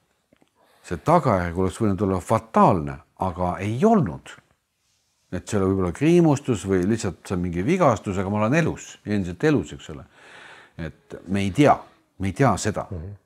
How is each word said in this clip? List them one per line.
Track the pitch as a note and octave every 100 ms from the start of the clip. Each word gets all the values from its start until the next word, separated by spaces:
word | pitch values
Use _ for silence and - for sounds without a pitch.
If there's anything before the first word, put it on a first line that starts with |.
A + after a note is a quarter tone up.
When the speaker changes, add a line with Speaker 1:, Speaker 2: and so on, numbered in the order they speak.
| _ _ _ _ _ _ _ _ -
Speaker 1:
see | F2+
tagajärg | D3 E3+ C#3 F#2+ F2 E2+
oleks | F#2 -
võinud | A2 F#2 G2
olla | F#2
fataalne, | - A2 - G#3 F3+ F#2 C#2+ C#2 - -
aga | F#2 E2+ F2+ E2
ei | G2+ A#2+
olnud. | G#3+ A3 G2+ C2+ - - _ _ _ _ _ _ _ _ _
Et | F2+ -
see | G#2
oli | F#2+
võib-olla | F#2+ F2+ E2+
kriimustus | D3+ F3 D#3+ C3+ - G#2+ F#2+
või | F#2+
lihtsalt | F#2 A2+ G2 -
see | -
on | F2+
mingi | F2+ F2
vigastus, | A2 F#3 D3+ G#2 G#2+ F#2+
aga | F#2+
ma | G#2
olen | A2
elus, | D#3+ D3 C#2 - - -
endiselt | G#2 F2+ F2
elus, | D3+ C3 D2+
eks | C#2+ -
ole. | C#2+ - _ - - - - -
Et | - D#2+ - _ - -
me | G2
ei | G2
tea, | F2+ C#3 - - _ _ -
me | F#2+
ei | F2+
tea | C3+ F2+
seda, | G#2+ D#2 -
Speaker 2:
Mhm. | F2 F#2 G2+